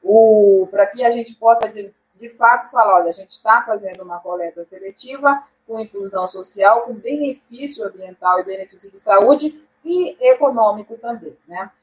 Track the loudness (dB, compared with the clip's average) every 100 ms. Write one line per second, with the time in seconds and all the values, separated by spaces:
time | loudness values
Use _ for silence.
0 | 4 6 6 6 6 4 2 0 0 0
1 | -2 -2 -8 0 2 2 0 -8 -18 _
2 | _ _ -20 0 2 2 -2 0 2 2
3 | 0 -8 -16 -8 0 0 0 -8 -8 -14
4 | -16 -14 -10 -8 -10 -12 -20 -18 -20 _
5 | -18 -2 -2 -2 -8 _ -14 -12 -12 -12
6 | -8 -8 -8 -10 -16 0 2 2 -2 -12
7 | -8 -6 -6 -8 _ -16 -14 -10 -12 -12
8 | -20 -6 -2 -2 -2 -12 -14 _ -20 -12
9 | 0 2 4 2 0 -10 _ _ -6 -4
10 | -4 0 2 2 0 0 -2 -2 -12 -14
11 | -12 -12 -14 _ _ -14 -14 _